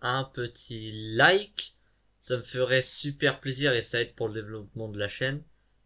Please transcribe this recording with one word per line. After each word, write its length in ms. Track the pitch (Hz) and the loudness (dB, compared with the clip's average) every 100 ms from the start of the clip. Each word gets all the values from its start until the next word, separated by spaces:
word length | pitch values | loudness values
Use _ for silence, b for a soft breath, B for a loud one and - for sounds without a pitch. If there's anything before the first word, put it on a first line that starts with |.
un 240 | 123 131 | -2 -2
petit 880 | 135 - 120 - - 113 110 107 107 | -2 -6 -8 -8 -12 -10 -8 -8 -4
like. 600 | 110 151 190 202 - - - _ _ _ _ | 4 6 6 2 -8 -10 -10 _ _ _ _
Ça 180 | - 123 | -4 -4
me 40 | |
ferait 400 | 113 127 127 131 | -2 0 4 4
super 580 | 127 - 147 143 147 135 | 4 0 -2 2 2 2
plaisir 340 | 139 127 143 | -4 0 2
et 80 | 120 | 2
ça 180 | 113 120 | 2 0
aide 140 | 117 | -2
pour 140 | - 113 | -2 -4
le 60 | |
développement 540 | 107 104 110 104 - 110 | -4 -8 -10 -10 -8 -6
de 100 | 104 | -4
la 100 | 101 | -4
chaîne. 340 | - 131 143 - _ _ _ | -2 -2 -4 -8 _ _ _